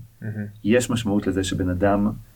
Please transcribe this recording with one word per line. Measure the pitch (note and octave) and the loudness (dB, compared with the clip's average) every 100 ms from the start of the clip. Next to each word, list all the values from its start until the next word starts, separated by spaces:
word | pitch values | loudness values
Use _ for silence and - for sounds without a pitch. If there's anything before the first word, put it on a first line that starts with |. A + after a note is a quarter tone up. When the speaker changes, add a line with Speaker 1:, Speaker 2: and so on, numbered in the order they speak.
| - - | -14 -14
Speaker 1:
מהמם. | A2+ G#2 G#2 - | -10 -8 -10 -4
Speaker 2:
יש | G2+ B2 A#2+ | 2 2 2
משמעות | A#2 G2+ G#2 F#2+ | -2 0 0 0
לזה | F#2 | -2
שבן | F#2 F#2 F2+ | -2 -2 -2
אדם | F2+ G2 G2+ G#2 - - | 2 2 2 0 -2 -12